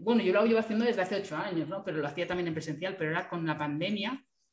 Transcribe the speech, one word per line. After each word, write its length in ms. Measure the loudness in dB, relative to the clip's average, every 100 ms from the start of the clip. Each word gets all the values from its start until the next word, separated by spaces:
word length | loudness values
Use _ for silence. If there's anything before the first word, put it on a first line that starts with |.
bueno, 220 | 2 4
yo 100 | 6
lo 120 | 6 6
llevo 120 | 4
haciendo 260 | 2 2
desde 180 | 2 2
hace 140 | 0 -2
ocho 200 | -4 -4
años, 320 | -2 -2 -2
¿no? 160 | -4
Pero 140 | -4 -2
lo 80 | -2
hacía 180 | -2 -2
también 220 | -2 -2
en 60 |
presencial, 420 | -4 -4 -4 -4 -4
pero 140 | -2
ahora 180 | -2 -2
con 180 | -4 -2
la 120 | -2
pandemia, 680 | -2 -2 -2 -2 -2 -6 _ _ _